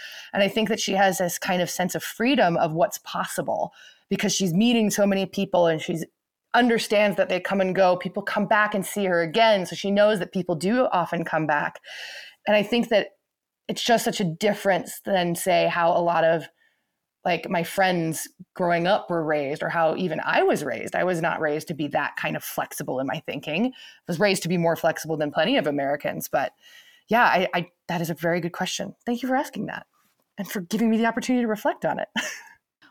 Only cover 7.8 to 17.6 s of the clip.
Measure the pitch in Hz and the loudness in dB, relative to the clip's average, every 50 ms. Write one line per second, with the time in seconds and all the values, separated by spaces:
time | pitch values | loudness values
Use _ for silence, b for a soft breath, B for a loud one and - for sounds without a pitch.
7.8 | 190 180 180 180 - 180 - 208 202 - - 208 202 - 220 208 214 208 220 196 | 4 4 4 2 -2 -6 -6 -6 -6 -4 -2 -2 0 2 2 2 2 2 0 -2
8.8 | 180 - - 208 202 185 175 170 170 165 151 226 226 226 214 190 175 - 165 - | -4 -4 -4 -2 0 0 2 2 0 2 2 4 6 6 6 4 0 -4 -6 -6
9.8 | - 196 196 202 208 214 220 180 180 - - 190 175 - 175 147 160 190 240 254 | -2 0 4 4 4 4 4 2 -2 -4 -4 -4 -2 -2 -2 -2 0 0 2 2
10.8 | 254 - - 180 165 - 175 160 165 - - 156 156 151 147 147 - - - - | 2 2 2 0 0 0 -2 -4 -2 -2 -2 0 0 2 0 0 0 -2 -6 -10
11.8 | B B B B B B B B B B B B - - 208 214 202 - 247 240 | B B B B B B B B B B B B 0 2 2 2 2 2 0 0
12.8 | 226 - 226 196 - - - _ _ _ _ _ _ _ _ _ _ - 214 - | 2 2 2 0 0 -2 -6 _ _ _ _ _ _ _ _ _ _ -8 -6 -2
13.8 | - - 233 214 - 240 170 - 202 165 160 - - 202 202 - - 196 180 165 | 2 2 2 2 2 0 -2 0 -2 -2 -2 0 0 0 0 0 0 0 2 0
14.8 | - - - - - 208 196 180 175 175 170 - - 185 175 170 170 170 170 175 | 0 -6 -12 -10 -4 0 0 2 2 0 -2 -2 0 2 2 4 4 2 2 2
15.8 | 170 165 175 175 175 170 165 165 160 160 165 160 147 - _ _ _ _ _ _ | 2 2 2 2 2 2 2 4 4 4 4 2 0 -6 _ _ _ _ _ _
16.8 | _ _ _ _ _ _ _ _ - 180 175 170 - - 190 170 | _ _ _ _ _ _ _ _ -2 -2 -2 -2 -2 -2 -2 -2